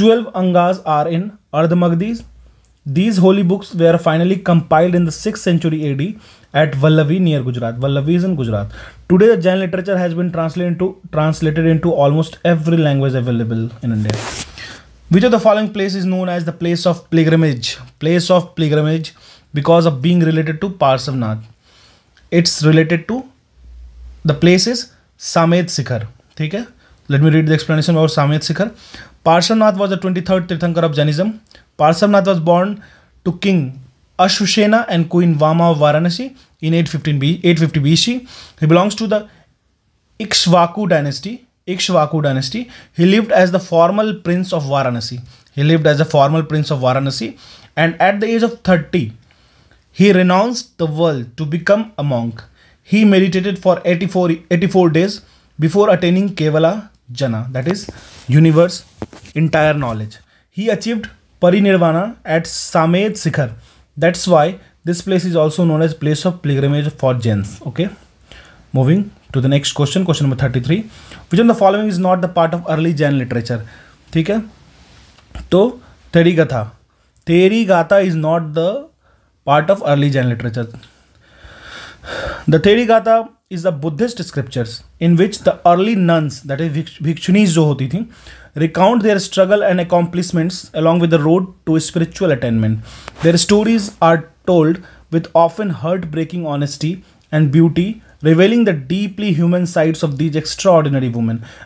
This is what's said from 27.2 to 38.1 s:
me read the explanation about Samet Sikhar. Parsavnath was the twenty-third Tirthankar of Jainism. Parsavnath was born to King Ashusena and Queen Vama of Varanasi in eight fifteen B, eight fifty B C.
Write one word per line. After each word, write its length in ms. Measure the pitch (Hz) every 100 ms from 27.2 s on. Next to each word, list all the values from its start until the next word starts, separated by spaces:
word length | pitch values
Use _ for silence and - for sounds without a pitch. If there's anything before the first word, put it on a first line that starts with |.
me 100 | 156
read 160 | 156 156
the 60 |
explanation 420 | 156 - 156 160
about 160 | 165 156
Samet 300 | 156 143 151
Sikhar. 340 | - 160 220 - - - - _
Parsavnath 520 | 165 170 175 220 214 196
was 140 | 196
the 80 | 190
twenty-third 500 | 190 180 180 185 180
Tirthankar 340 | 165 170 165
of 120 | 165
Jainism. 460 | 147 151 147 214 214 _ - _ -
Parsavnath 480 | 151 170 208 202 190
was 140 | 185
born 420 | 160 175 196 208 - _ _ _
to 80 | 180 175
King 420 | 202 180 127 135 - _ _ -
Ashusena 680 | 190 - 190 226 208 220 -
and 200 | 170 165
Queen 240 | 175 175
Vama 360 | 151 156 170 170
of 60 | 151
Varanasi 560 | 147 151 170 175 262 - _ -
in 140 | 160
eight 140 | 165 165
fifteen 300 | 151 156 143
B, 220 | 143 175
eight 140 | 175 160
fifty 220 | 160 156
B 160 | 143 165
C. 300 | 233